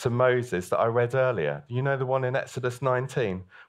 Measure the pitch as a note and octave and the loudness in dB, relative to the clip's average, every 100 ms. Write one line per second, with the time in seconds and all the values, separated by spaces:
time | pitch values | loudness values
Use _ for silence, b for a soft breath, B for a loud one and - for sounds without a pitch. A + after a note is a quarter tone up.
0 | B2+ A#2+ B2+ B2+ A#2+ F2+ F2+ - A2+ A#2 | -2 2 4 4 2 -4 -2 0 2 2
1 | A#2+ C3 B2+ A2 D2 D2 - A#2+ C#3 C3+ | 2 2 2 2 -2 -2 -6 -4 -2 -2
2 | C3 C3+ B2+ C3 - - B2 A#2+ C3+ B2 | 0 0 0 -2 -4 -4 -6 -2 0 0
3 | C3 C#3 A2 F#2 F#2 B | 0 -2 -2 -4 -8 B